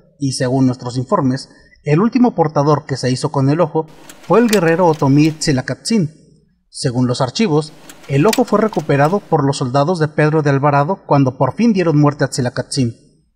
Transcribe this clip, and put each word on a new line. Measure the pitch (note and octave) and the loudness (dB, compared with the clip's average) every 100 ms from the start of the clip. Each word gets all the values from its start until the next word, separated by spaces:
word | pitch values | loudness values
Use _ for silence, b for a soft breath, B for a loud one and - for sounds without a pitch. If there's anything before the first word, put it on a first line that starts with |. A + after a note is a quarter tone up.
| _ _ | _ _
y | C#3 | -6
según | B2+ B2+ C3+ C3 | -4 -2 0 0
nuestros | B2 B2 B2+ | 0 -8 -8
informes, | B2 G3+ C3 C3+ - b b b | -4 -2 0 -2 -8 b b b
el | - D#3 | -2 0
último | A3+ B3 A#3+ | 2 2 0
portador | F#3+ D#3 D3 C#3+ C#3 - | 2 -2 0 0 0 -2
que | C3 | -6
se | B2+ | -4
hizo | C3 D3 | -2 -4
con | C#3+ C3+ | -2 0
el | D#3+ | 0
ojo | D#3+ D#3+ D#3 - - - - | 0 -2 -8 -14 -20 -20 0
fue | G3 | 2
el | A#3+ | 4
guerrero | G#3 E3 E3 F3+ | 2 2 2 2
otomí | D#3 C#3 C#3+ D#3+ | 2 2 4 2
Tzilacatzin. | D#3 - C3 - B2+ - A3+ D3+ - _ _ _ _ _ | 0 -2 -2 -4 -10 -2 -2 -2 -8 _ _ _ _ _
Según | - C3+ A#2+ B2+ | -8 -4 -2 -2
los | B2 | 0
archivos, | B2+ - A3 D3 D3+ - - - - | -4 -2 0 0 -2 -12 -20 -20 -4
el | C#3 F#3+ | 2 2
ojo | B3 A#3 | 2 0
fue | G3+ | 0
recuperado | G#3+ F3+ D#3 C#3 D3 G3+ | 0 -4 -2 0 2 0
por | - D#3 C#3 | -2 0 0
los | C#3+ | -2
soldados | B2+ C3+ C#3+ F3+ | -2 0 0 0
de | D3+ | -2
Pedro | - D3+ D#3 | 0 0 2
de | D3 | 0
Alvarado | C#3 D3 C#3+ D3 F#3+ - | 0 2 0 0 -4 0
cuando | C#3+ C3 - | 2 2 0
por | C3 - | -4 0
fin | A#3 | 0
dieron | F#3+ E3+ D3+ | 2 2 2
muerte | C#3+ C#3+ | 2 0
a | C#3 | -4
Tzilacatzin, | - B2 - - C#3 A#2+ - _ _ _ | -4 -4 -6 -8 -4 -4 -6 _ _ _